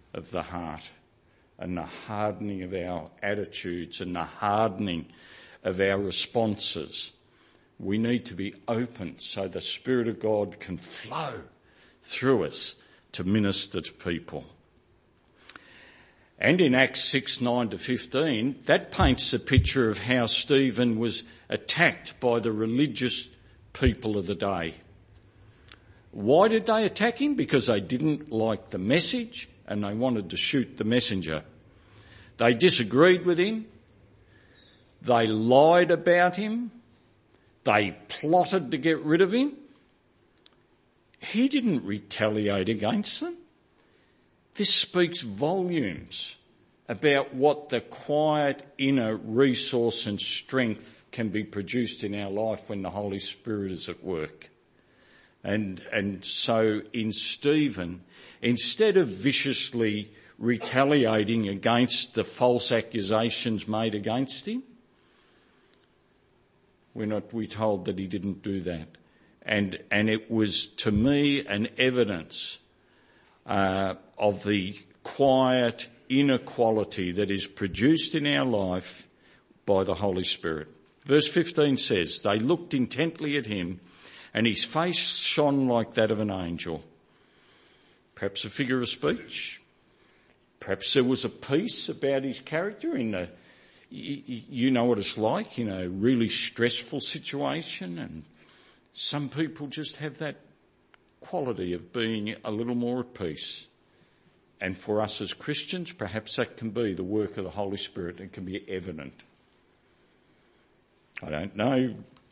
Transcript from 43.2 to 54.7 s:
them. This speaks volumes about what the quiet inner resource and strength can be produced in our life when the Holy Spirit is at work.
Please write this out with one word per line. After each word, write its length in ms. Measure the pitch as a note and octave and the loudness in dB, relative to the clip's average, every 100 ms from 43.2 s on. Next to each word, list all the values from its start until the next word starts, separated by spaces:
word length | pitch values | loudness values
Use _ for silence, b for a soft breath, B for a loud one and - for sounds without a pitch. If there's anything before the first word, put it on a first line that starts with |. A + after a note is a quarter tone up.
them. 160 | E4+ E4+ - _ _ b b b b b b b _ | -6 -10 -18 _ _ b b b b b b b _
This 200 | - G3+ | 2 6
speaks 480 | - - F3+ F3 - | 6 6 2 2 0
volumes 1160 | A#2+ G2 D3 F#3+ F3+ E3+ G#2+ C#2+ - - - - _ _ _ _ - | -8 -2 -2 0 -2 -2 -2 -6 -8 -8 -8 -10 _ _ _ _ -10
about 460 | G2+ D3+ C#3 C3+ | -2 2 2 0
what 380 | C3 D3 D3 - | 2 2 2 -2
the 100 | A#2+ | -4
quiet 800 | - - - D3 D3+ D3+ C#3+ C3+ - - | -4 -10 -2 2 2 2 0 -2 -10 -2
inner 400 | C3+ C3+ A2 G#2+ | 2 2 2 -2
resource 880 | A2 A2+ C3+ A#2+ - B2 A#2 - | 0 4 6 4 0 2 2 0
and 160 | A2 G2+ | -4 -4
strength 880 | - - - C3 A#2 G#2 - - - | -2 -4 -2 -2 0 -4 -12 -20 -12
can 200 | - A2 | -6 -4
be 120 | G#2 | -4
produced 640 | G#2 G#2 F#2 A#2+ A2+ - | -6 -8 -4 -2 -2 -4
in 100 | G#2 | -6
our 160 | G2+ G2+ | -6 -6
life 380 | G2 A2 G#2 - | -4 -4 -4 -8
when 140 | G2+ | -8
the 80 | F2+ | -6
Holy 280 | F#2+ G2+ G2 | -4 -4 -4
Spirit 540 | - - A#2 G#2 G2 | -8 -10 -6 -6 -4
is 160 | E2+ - | -6 -8
at 160 | E2+ | -8
work. 460 | F#2 E2+ D2+ - - _ _ | -6 -4 -6 -10 -20 _ _